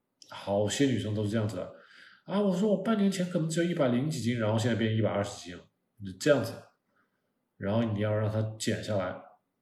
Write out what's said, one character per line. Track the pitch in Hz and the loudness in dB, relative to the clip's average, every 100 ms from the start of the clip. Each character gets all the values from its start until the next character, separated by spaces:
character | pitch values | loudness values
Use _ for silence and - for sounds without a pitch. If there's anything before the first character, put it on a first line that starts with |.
| _ _ - | _ _ -20
好 | - - 101 104 | -10 -2 0 2
些 | - 139 | 2 2
女 | 110 | 2
生 | 107 104 | -2 -2
都 | |
是 | 104 | -2
这 | 113 | 0
样 | 104 | -2
子 | 90 | -4
的。 | - - - - - - - | -10 -14 -20 -20 -20 -18 -4
啊， | 190 | 0
我 | 208 175 | 2 2
说 | 214 | 2
我 | 196 | 2
半 | 226 214 | 2 2
年 | 196 | 2
前 | 185 180 | 2 0
可 | 170 | -2
能 | 160 | 0
只 | 170 | 0
有 | 175 | 0
一 | |
百 | 156 127 | 2 2
零 | 123 151 | 2 0
几 | 131 | -2
斤， | 110 120 | -2 0
然 | 107 | 0
后 | 113 | 2
现 | 120 | 2
在 | 107 | 2
变 | 110 | 0
一 | 110 | 2
百 | 101 | 0
二 | 98 | 0
十 | 101 - | -2 -6
斤 | 90 87 | -14 -14
了， | - _ _ - | -18 _ _ -16
你 | 98 90 | -14 0
这 | 151 | 4
样 | 135 | 4
子。 | 110 - - _ _ _ _ _ _ _ _ - | 0 -8 -16 _ _ _ _ _ _ _ _ -6
然 | 98 | 0
后 | 110 | 2
你 | 117 101 | 2 0
要 | 107 | 0
让 | 107 107 | 0 0
她 | 110 107 - | 0 -2 -2
减 | 113 104 | -2 -2
下 | - 101 | -2 -2
来， | 90 - - - _ _ | -2 -6 -14 -20 _ _